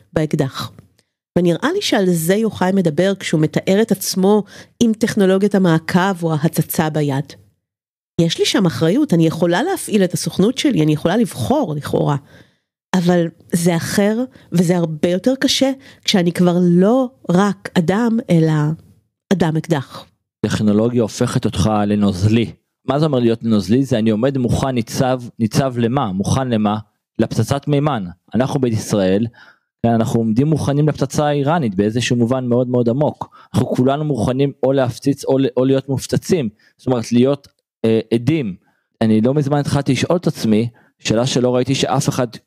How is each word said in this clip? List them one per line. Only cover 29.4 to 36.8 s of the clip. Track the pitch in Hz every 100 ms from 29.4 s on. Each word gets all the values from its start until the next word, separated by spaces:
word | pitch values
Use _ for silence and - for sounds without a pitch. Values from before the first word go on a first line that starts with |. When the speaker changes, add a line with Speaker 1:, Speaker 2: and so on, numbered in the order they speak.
| - _ _ _ 117
Speaker 2:
אנחנו | 113 113 117
עומדים | 113 110 147
מוכנים | 156 143 143 151
לפצצה | 135 143 - 147
האיראנית, | 147 139 170 120
באיזשהו | 92 104 120 117 123
מובן | 117 131 127
מאוד | 120 127
מאוד | 123 117
עמוק. | 131 143 - - - -
אנחנו | - -
כולנו | - 127 143
מוכנים | 151 127 127 127 139 -
או | 131
להפציץ | 139 120 - 151 135
או | - 135
ל-, | 135 -
או |
להיות | 131 135 139
מופצצים. | 131 - - - 180 120 - _
זאת | _